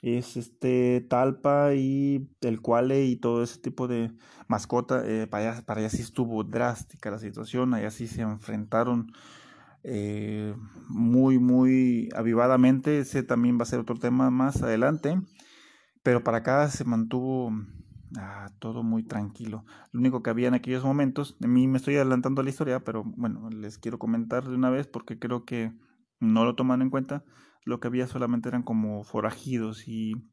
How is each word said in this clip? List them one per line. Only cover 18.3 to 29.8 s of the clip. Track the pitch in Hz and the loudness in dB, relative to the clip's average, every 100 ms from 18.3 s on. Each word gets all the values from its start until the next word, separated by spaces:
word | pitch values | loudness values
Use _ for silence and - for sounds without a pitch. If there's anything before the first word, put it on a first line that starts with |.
| 101 98 - | -12 -16 -12
todo | 110 120 | -10 -4
muy | 113 113 | -2 -2
tranquilo. | 113 110 104 101 110 107 - - - | -2 -6 -6 -8 -10 -10 -14 -20 -10
Lo | 120 | 0
único | 127 127 | 2 2
que | 117 | -2
había | 113 123 | 0 2
en | |
aquellos | 123 123 127 | 2 0 -2
momentos, | 135 143 135 131 139 - | 0 2 0 0 -6 -4
a | 120 | 2
mí | 123 131 | 4 4
me | 131 | 2
estoy | 131 | 2
adelantando | 143 135 127 131 135 | 2 4 2 0 0
a | |
la | 135 | -2
historia, | 135 147 127 | -2 -2 -2
pero | - 110 | -4 -6
bueno, | 107 - 117 107 110 | -6 -6 -6 -6 -10
les | 107 104 - | -10 -12 -10
quiero | 113 113 | -10 -6
comentar | 113 113 113 120 127 | -2 -2 -2 -4 -2
de | 127 | 0
una | 127 | 2
vez | 131 139 | 0 -2
porque | 120 - 110 | -10 -12 -8
creo | 120 120 | -4 -6
que | 117 120 113 113 _ _ _ _ | -4 -6 -6 -8 _ _ _ _
no | 113 110 | 2 4
lo | 117 120 | 4 2
toman | 127 127 | 0 2
en | 131 | 0
cuenta. | 135 131 143 _ _ _ _ | -2 -4 -8 _ _ _ _
Lo | - 120 | -8 -6
que | 120 | -4
había | 123 123 | -4 -4
solamente | 127 120 120 120 | -4 -2 -2 -2
eran | 123 | -4
como | 120 113 107 104 | -2 -2 -2 -6
forajidos | 104 107 107 - 143 123 110 110 | -6 -4 -4 -4 -6 -4 -4 -8